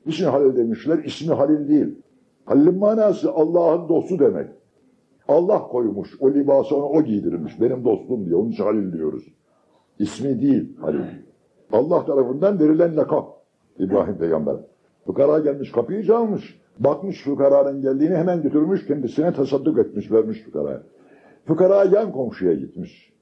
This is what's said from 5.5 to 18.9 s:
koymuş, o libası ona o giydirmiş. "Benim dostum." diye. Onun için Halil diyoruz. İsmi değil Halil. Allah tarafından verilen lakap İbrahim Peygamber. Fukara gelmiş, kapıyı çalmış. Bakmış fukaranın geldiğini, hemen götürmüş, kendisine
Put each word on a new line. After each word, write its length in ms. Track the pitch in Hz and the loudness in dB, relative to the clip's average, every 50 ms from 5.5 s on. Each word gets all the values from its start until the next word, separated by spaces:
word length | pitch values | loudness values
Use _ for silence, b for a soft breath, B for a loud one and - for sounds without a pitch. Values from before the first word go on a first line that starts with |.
| 208 165 - | 0 0 -2
koymuş, 500 | - - 123 120 107 101 101 92 - - - | -4 -4 -2 -2 -2 -4 -6 -10 -12 -8 0
o 120 | 139 131 | 0 2
libası 440 | 143 143 139 139 139 135 120 - 147 | 2 2 2 4 2 2 2 0 -2
ona 100 | 143 143 | -2 -2
o 160 | 143 151 160 | 0 0 0
giydirmiş. 600 | 151 120 107 101 - - - 85 78 - - - | 0 2 -2 -2 -2 -4 -4 -4 -8 -10 -4 -2
"Benim 240 | 110 127 131 127 120 | -2 0 0 0 0
dostum." 400 | 123 107 90 - - 131 113 98 | 0 0 0 -2 -6 -6 -6 -2
diye. 100 | 85 85 | 0 0
Onun 140 | 87 110 117 | 0 0 -2
için 140 | 104 104 95 | -4 -2 -2
Halil 300 | 104 104 110 98 92 85 | -2 0 -2 -2 -4 -6
diyoruz. 300 | 82 78 76 - - - - _ _ _ _ _ _ _ _ _ _ _ _ _ _ | -6 -6 -6 -6 -8 -14 -16 _ _ _ _ _ _ _ _ _ _ _ _ _ _
İsmi 420 | 104 - - - 123 139 135 113 | -6 -6 -6 -6 -4 -4 -2 0
değil 360 | 135 143 131 107 - - - - | 2 2 2 2 0 -6 -14 -8
Halil. 200 | 76 78 76 69 - - - - - _ _ _ _ _ _ _ _ _ | -6 -4 -4 -4 -6 -8 -12 -18 -20 _ _ _ _ _ _ _ _ _
Allah 340 | - 110 135 160 175 151 - | 0 0 2 2 0 -2 0
tarafından 540 | 160 147 135 127 120 131 143 175 202 214 180 | 0 0 0 0 0 -2 0 0 0 2 2
verilen 380 | 151 151 156 160 175 170 160 | 2 2 4 4 2 0 2
lakap 300 | 151 135 - 151 139 - - - _ _ _ _ _ _ _ _ - | -2 -2 0 -2 -4 -4 -8 -20 _ _ _ _ _ _ _ _ -6
İbrahim 380 | 95 95 98 101 87 87 101 | -4 -2 0 0 -2 -2 -4
Peygamber. 380 | 82 82 82 80 78 73 71 67 - - - _ _ _ _ _ _ _ | -4 -2 -2 -2 -2 -2 -4 -6 -6 -10 -20 _ _ _ _ _ _ _
Fukara 340 | - 92 - 139 143 151 156 | -8 -2 0 2 2 2 2
gelmiş, 320 | 151 143 139 143 131 - | 0 -2 -4 -4 -10 -6
kapıyı 320 | - 120 120 - 185 214 208 | -4 -4 -4 -2 -6 -4 0
çalmış. 580 | 165 226 233 233 220 196 - - - - _ _ _ _ - | 2 2 2 2 -2 -4 -6 -8 -14 -20 _ _ _ _ -2
Bakmış 440 | 117 139 151 151 196 196 - - - | 0 0 0 -2 -6 -10 -10 -8 -6
fukaranın 580 | 135 143 127 139 139 139 139 139 139 139 139 | -6 -2 2 2 4 4 4 2 0 -2 -2
geldiğini, 340 | 135 135 135 139 151 165 185 | -2 -2 0 0 0 0 0
hemen 260 | 180 165 185 180 170 | 0 0 0 -2 0
götürmüş, 460 | 147 135 143 151 156 175 196 - - | -2 0 2 2 2 2 0 -2 -2
kendisine 460 | - | -4